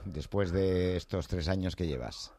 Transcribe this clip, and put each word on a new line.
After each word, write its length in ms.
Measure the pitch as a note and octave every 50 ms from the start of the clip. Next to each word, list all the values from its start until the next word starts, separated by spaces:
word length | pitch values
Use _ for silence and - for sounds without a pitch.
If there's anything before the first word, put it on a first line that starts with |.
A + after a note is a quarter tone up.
| -
después 480 | - C2+ D2+ C#2+ - - G2+ G2 F2
de 440 | F2 F#2+ F#2+ F#2+ F#2 F2+ F2+ F2+ F2+
estos 320 | F2+ - - - F#2 E2 -
tres 200 | F2+ F2 D2+ E2+
años 280 | F#2+ G2 F#2 F2 E2+
que 100 | - F2+
llevas? 480 | D#2+ C#2 B1 A#1 A1+ - - - - -